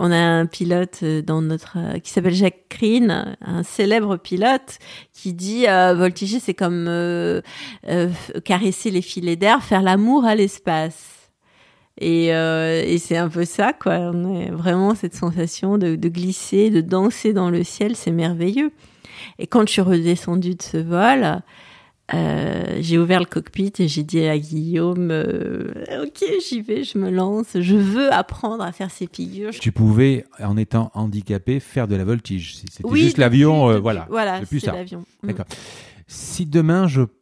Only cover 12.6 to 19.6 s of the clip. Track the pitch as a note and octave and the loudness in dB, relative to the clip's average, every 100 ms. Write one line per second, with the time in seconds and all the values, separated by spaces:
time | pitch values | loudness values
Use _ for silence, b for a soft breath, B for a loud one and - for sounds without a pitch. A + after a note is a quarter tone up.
12.6 | D#3+ E3 E3 E3+ - E3 E3+ E3+ E3+ - | 0 0 0 -2 0 -2 0 -2 -4 0
13.6 | G#3 D4 F#3+ E3+ F3 F3 F3+ F3+ F3 E3+ | 0 0 -2 -2 -2 -2 -2 -4 -4 -2
14.6 | E3+ F3+ G3 A3 F3 - E3+ E3+ E3 - | 0 2 2 0 -4 -4 -4 -2 -4 -2
15.6 | F#3+ G#3 F3 D#3+ E3 E3+ F#3 F#3+ - G3 | 0 2 2 0 -2 -2 -4 -4 -2 2
16.6 | A3 F3 E3 F#3 G3+ - A3 G3+ F3+ F3 | 4 4 2 2 0 0 0 2 2 0
17.6 | F3 - G#3+ A#3 - E3+ E3 E3+ F3 A#3+ | -2 -4 -4 -2 -2 0 0 0 0 0
18.6 | D4+ - B B B B B B - A#3+ | -2 -4 B B B B B B 0 2